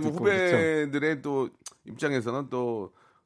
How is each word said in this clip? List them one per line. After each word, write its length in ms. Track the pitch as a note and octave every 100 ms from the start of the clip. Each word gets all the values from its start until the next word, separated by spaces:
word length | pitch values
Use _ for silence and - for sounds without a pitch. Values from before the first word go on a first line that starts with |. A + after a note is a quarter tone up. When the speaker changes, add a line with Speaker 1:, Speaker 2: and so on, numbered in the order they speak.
Speaker 1:
경우도 0 |
Speaker 2:
뭐 100 | D#3
Speaker 1:
있고 120 | D#3+
그렇죠. 320 | G3 F#3+ F3+ E3+
Speaker 2:
후배들의 680 | D#3+ D#3 D3 C#3+ D#3 D3
또 260 | C#3+ C3+ B2 - - - -
입장에서는 640 | A#2 D#3 C3+ A2+ C3 C3
또 420 | B2 A#2+ A2+ F#2 - _ _